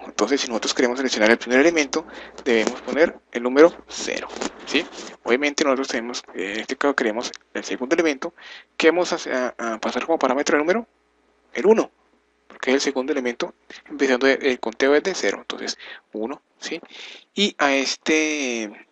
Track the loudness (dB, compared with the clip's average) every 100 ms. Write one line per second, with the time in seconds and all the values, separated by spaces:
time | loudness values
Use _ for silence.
0 | -10 -2 0 0 -2 -4 -2 0 0 2
1 | -2 2 4 4 4 4 4 4 0 -4
2 | -6 -16 -18 -6 0 2 2 -4 -6 0
3 | 0 0 _ -6 0 6 6 6 -12 -8
4 | -6 -6 -10 -8 -10 -10 -4 -2 -2 -12
5 | -16 -12 0 2 2 0 0 0 -2 -4
6 | -6 -10 -10 -8 -6 -6 -6 -2 0 2
7 | 0 -2 -8 -12 _ -10 -8 -8 0 2
8 | 2 -2 -8 -12 -20 -20 -16 2 4 4
9 | 0 -4 -4 -2 -4 -4 -6 -4 -4 -4
10 | -2 0 2 2 2 2 2 0 -2 _
11 | _ _ _ _ _ 0 4 4 2 _
12 | _ _ _ _ _ -6 0 2 2 -2
13 | -2 -2 -2 -4 -8 -8 _ -20 -14 -2
14 | 2 4 4 4 2 -2 -4 0 2 2
15 | 2 -2 -2 -4 -10 -10 -10 -10 -14 -20
16 | _ -8 -8 -8 _ _ -10 -10 -12 -20
17 | -18 -20 _ -2 -2 2 2 2 0 -4
18 | 0 2 2 -2 -4 -4 -6 -12 -20